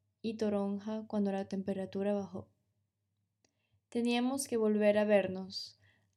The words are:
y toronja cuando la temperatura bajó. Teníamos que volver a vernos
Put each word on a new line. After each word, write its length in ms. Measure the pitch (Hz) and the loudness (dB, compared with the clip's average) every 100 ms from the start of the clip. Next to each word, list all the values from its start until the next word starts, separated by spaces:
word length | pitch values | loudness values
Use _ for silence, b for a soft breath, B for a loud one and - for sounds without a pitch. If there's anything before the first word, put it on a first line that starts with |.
| _ _ | _ _
y 140 | 220 220 | -8 -2
toronja 720 | 214 202 196 202 208 220 220 | 0 2 0 -4 -4 -6 -4
cuando 240 | 214 202 | 0 0
la 140 | 196 196 | 0 -2
temperatura 680 | 196 190 190 190 190 196 | -4 -4 -4 -4 -2 0
bajó. 360 | 202 190 180 - _ _ _ _ _ _ _ _ _ _ _ _ _ _ | 0 -2 -10 -14 _ _ _ _ _ _ _ _ _ _ _ _ _ _
Teníamos 580 | 240 233 240 247 277 - | -2 0 0 0 -2 -2
que 100 | 233 | 0
volver 400 | 214 214 208 208 | 2 4 4 4
a 60 | |
vernos 760 | 214 208 185 185 190 196 - - b b b | 4 4 4 -4 -8 -10 -12 -18 b b b